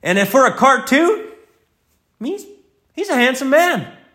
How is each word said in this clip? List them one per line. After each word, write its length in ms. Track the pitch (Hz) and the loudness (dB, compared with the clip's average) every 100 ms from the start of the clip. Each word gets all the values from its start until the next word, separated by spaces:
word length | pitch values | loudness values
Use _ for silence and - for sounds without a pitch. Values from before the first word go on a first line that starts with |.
And 160 | - 190 | -2 -2
if 120 | 196 | 0
for 160 | 269 254 | 2 2
a 80 | |
cartoon, 720 | - 254 254 254 269 339 440 - | 2 2 2 2 0 2 0 -6
I 960 | - _ _ _ _ _ _ _ _ | -18 _ _ _ _ _ _ _ _
mean, 100 | 240 | -10
he's, 120 | 403 - - _ _ _ - | -10 -12 -20 _ _ _ -12
he's 100 | 403 | -4
a 60 | 285 | 0
handsome 340 | 240 262 269 | 0 -2 0
man. 420 | 285 349 277 143 - _ | 2 2 -2 -8 -16 _